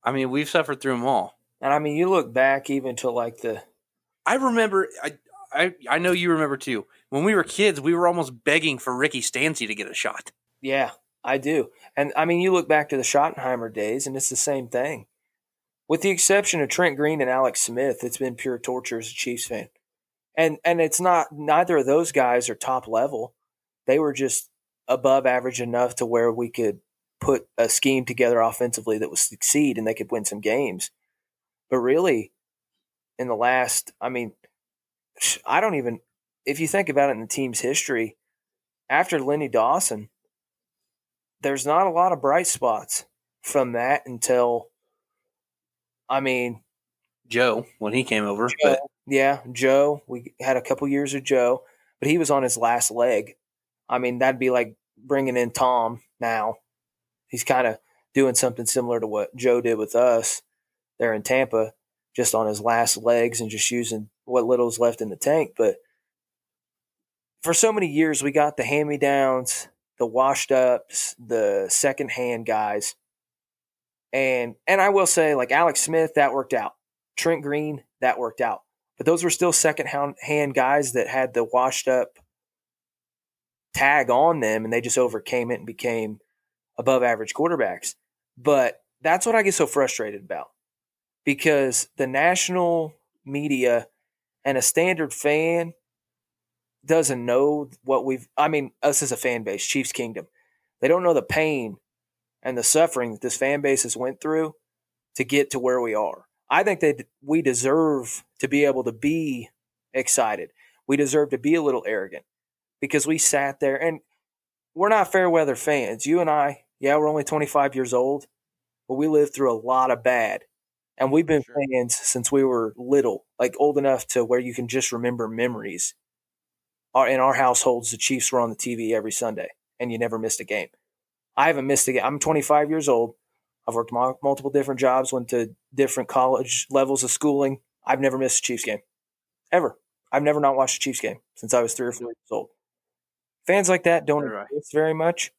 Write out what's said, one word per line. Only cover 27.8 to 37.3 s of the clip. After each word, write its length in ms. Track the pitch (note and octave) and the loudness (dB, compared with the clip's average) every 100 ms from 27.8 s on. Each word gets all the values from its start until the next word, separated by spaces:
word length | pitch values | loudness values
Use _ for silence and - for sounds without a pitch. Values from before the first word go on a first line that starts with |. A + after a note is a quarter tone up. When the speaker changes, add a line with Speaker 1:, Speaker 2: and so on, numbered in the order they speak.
| C#3 C3+ | 2 0
Speaker 2:
together 380 | B2+ B2 A#2+ A#2+ | -2 0 2 4
offensively 560 | A2+ - B2 A#2+ A2 G#2+ | 2 0 -4 -4 -4 -4
that 120 | G#2+ | -2
would 100 | F2+ | -2
succeed 580 | - G2 - D3 D3 A2+ | -4 -2 -2 2 2 0
and 80 | A2 | -4
they 80 | |
could 180 | A2+ A2 | -4 -4
win 140 | A#2 G#2 | -4 -4
some 160 | G#2 | -4
games. 500 | G#2+ A#2 C3+ F#2 - _ _ _ _ _ _ _ _ | -2 0 -2 -4 -10 _ _ _ _ _ _ _ _
But 80 | C3 | -2
really, 540 | B2 D3+ F3+ B2 - _ _ _ _ _ _ _ _ _ | 2 2 2 0 -4 _ _ _ _ _ _ _ _ _
in 80 | B2+ | -6
the 80 | A2 | 0
last, 580 | B2 B2+ B2 - - _ | 2 2 0 -2 -6 _
I 80 | A#2+ | -6
mean, 240 | B2+ A#2 - _ _ _ _ _ _ _ _ - - - | -6 -8 -12 _ _ _ _ _ _ _ _ -4 -4 -2
I 160 | E3 | 0
don't 140 | G#3+ E3 | 0 -2
even, 240 | A#2+ A#2 _ _ _ _ - | -4 -8 _ _ _ _ -8
if 140 | C#3+ | -4
you 80 | D#3+ | -2
think 220 | G3 F3+ | -2 0
about 200 | C#3 C#3+ | 2 0
it 40 | |
in 80 | A2+ | 0
the 60 | |
team's 320 | A2+ | -6